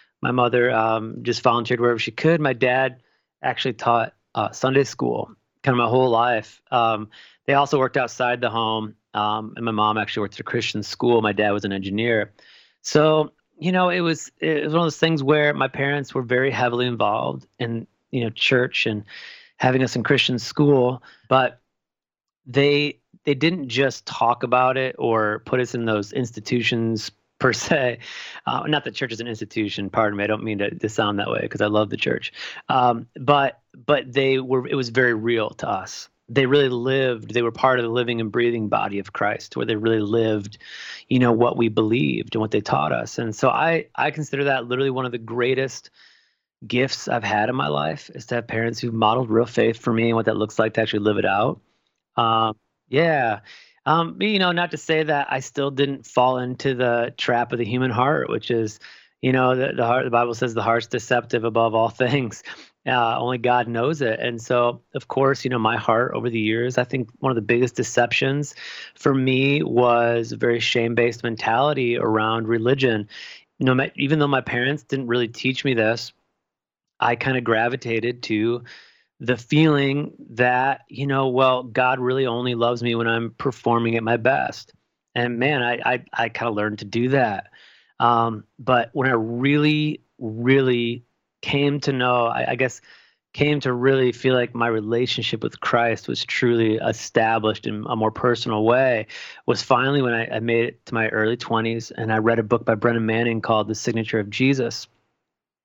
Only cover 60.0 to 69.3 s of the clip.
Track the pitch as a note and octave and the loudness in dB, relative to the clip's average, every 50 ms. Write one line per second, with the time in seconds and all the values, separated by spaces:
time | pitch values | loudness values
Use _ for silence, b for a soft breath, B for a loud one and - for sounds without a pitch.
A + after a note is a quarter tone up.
60 | C3 B2+ A#2 A#2 A#2+ A#2+ A2+ A2+ C3 A#2+ A2+ A2+ G2+ A2+ A#2 A#2 A2+ - - A#2 | 0 2 2 2 2 0 -2 -2 -4 -4 -2 -2 0 0 0 0 -2 -4 -6 -6
61 | - - B2+ A#2+ A#2 - - A#2 A2 A#2 G#2+ A2+ A2+ A2+ A2 A2+ A2+ A2+ - - | -2 0 0 0 0 0 -2 -2 0 0 2 2 2 2 2 2 2 2 0 0
62 | B2+ A#2+ C#3 C#3 B2+ G#2+ - - - B B B B B B B - C3 B2+ B2 | 0 2 2 0 -2 -4 -8 -12 -16 B B B B B B B -4 -2 0 2
63 | A#2 A2+ A#2 B2+ B2 B2 B2+ A#2+ A2+ B2 B2 B2 A#2+ A#2+ A#2 A2+ A#2+ D3 E3 D3 | 2 2 0 0 -2 -2 -2 0 2 2 2 2 2 0 0 0 0 0 0 0
64 | C3+ A2+ A2 - A#2+ B2 A#2 A2+ A#2 - B2+ A#2+ A#2+ A#2+ A#2+ A#2+ _ _ - C3+ | 0 -2 0 -2 -2 -4 -4 -4 -2 0 2 2 2 2 0 -4 _ _ -10 -10
65 | - - - C3 C3+ C3+ C#3 - - B2+ B2+ A#2 A2 A2 A#2 A#2 - - A2 A#2 | -8 -4 0 2 2 2 2 0 -2 -2 0 2 2 2 0 0 0 2 2 2
66 | B2 - - A2+ A2+ B2 A#2 A2+ G#2+ G#2+ A2 A#2 A#2+ B2+ B2 B2+ B2 - - B2+ | 2 0 -2 -4 -4 -2 -2 0 0 0 0 0 -2 -2 0 -2 -2 -2 -2 -6
67 | A#2 - - _ - C3 B2 A#2 G#2+ - A#2+ A#2+ B2+ A#2+ - - A2+ - - B2 | -6 -6 -8 _ -2 -2 0 0 2 2 2 2 2 0 0 -2 -4 -2 0 0
68 | A#2+ A#2+ - - C3+ C3+ C#3 D3 D3 - - B B B B B B B B B | 2 2 2 0 0 0 0 -2 -4 -6 -10 B B B B B B B B B
69 | - C#3 C3+ C3+ C3 C3 | 0 2 2 2 2 2